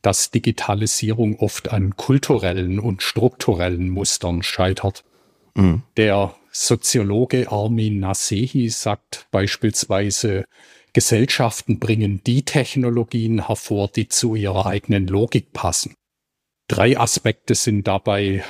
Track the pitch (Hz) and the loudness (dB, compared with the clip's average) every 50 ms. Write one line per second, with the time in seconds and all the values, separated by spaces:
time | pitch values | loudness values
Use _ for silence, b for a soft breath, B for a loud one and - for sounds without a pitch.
0 | - 104 95 - - - - 117 - 117 110 - - - 104 104 107 107 - - | 0 0 0 0 0 -2 -2 -2 0 -2 -2 -2 -2 -2 -2 0 0 -2 -2 -2
1 | 110 107 110 117 117 107 107 - 110 101 - - - - - 101 95 95 98 - | -2 -2 0 0 0 0 0 0 -2 -2 -4 -4 -8 -4 -2 0 0 0 -2 -2
2 | - - 131 139 - - 147 107 90 90 90 95 90 90 92 101 107 117 95 95 | 0 2 2 2 4 2 0 2 2 0 -2 -2 -2 -2 -2 -2 -2 -2 -4 -4
3 | - - - 113 110 127 - - - - 104 85 87 90 90 87 90 92 90 95 | -4 -4 -2 2 0 0 0 0 0 0 0 2 0 -2 -2 -2 -2 -2 -2 -2
4 | 98 - - - - 87 87 87 87 - - - 92 92 98 - - 98 - - | -2 -2 -4 -2 -2 -2 -2 -2 -2 -2 -2 0 0 0 0 0 -2 -4 -4 -6
5 | - b b b b b b b b b b - 98 92 82 107 - _ - - | -12 b b b b b b b b b b 4 4 6 4 2 -2 _ 0 2
6 | 107 107 98 101 98 95 - - _ _ - - - - 120 110 - - - 123 | 4 4 4 2 2 0 -4 -10 _ _ -8 -4 0 0 0 0 0 0 0 2
7 | 104 98 101 110 123 - - 127 120 - 107 104 104 110 117 113 107 107 104 101 | 2 2 2 0 0 2 0 0 0 0 -2 -2 0 0 0 0 0 0 0 0
8 | 95 95 98 - - - 107 98 123 131 - 139 120 110 107 - - 110 104 - | -2 -2 -2 -2 -2 -2 -2 -2 -2 0 0 0 -2 -2 -2 -4 -4 -4 -4 -4
9 | _ - - - - _ - 98 95 101 - - - 110 - - - - 101 95 | _ -12 -16 -16 -8 _ 0 0 0 0 -2 0 -2 -2 0 -2 -2 0 0 0
10 | 101 101 98 - - 107 98 98 - b b b b b b b b b b 127 | 0 0 -2 -2 -2 -2 -2 -2 -4 b b b b b b b b b b 0
11 | - - 113 107 127 139 - - 135 113 - - - - 113 - - 107 110 107 | 2 4 4 2 2 2 2 0 0 0 -2 -4 -4 -2 -2 -2 0 0 0 0
12 | 107 101 101 95 - - 120 139 - - - 151 120 - - 135 123 120 117 117 | 0 0 -2 -2 -2 0 0 0 0 0 0 0 0 0 -2 -2 0 0 0 0
13 | 113 - - 117 113 113 113 107 - - 110 - - - 113 101 101 101 - 117 | -2 -2 -2 -2 0 0 0 0 0 -2 -4 -4 -4 -4 -2 -2 -2 -2 -2 -4
14 | 107 - - - - 117 110 110 101 98 95 95 95 101 98 101 - - 107 101 | -4 -2 -2 -2 0 0 0 0 -2 0 0 0 0 0 -2 -2 0 0 0 2
15 | 95 92 98 98 113 120 - - - _ - - - 87 - - - - - _ | 2 2 2 0 2 2 0 0 -2 _ -6 -4 -4 -2 -2 -2 -4 -6 -10 _
16 | _ _ _ _ _ _ _ _ _ _ _ _ _ - - 101 95 120 - - | _ _ _ _ _ _ _ _ _ _ _ _ _ -4 0 4 4 4 4 4
17 | 117 113 - - - 117 107 _ _ - 120 - - 120 107 101 98 107 95 98 | 2 0 0 0 0 0 -2 _ _ -2 0 0 0 0 0 0 0 0 -2 -2
18 | - 110 101 101 101 98 98 95 - | 0 0 0 0 0 0 -2 -2 -4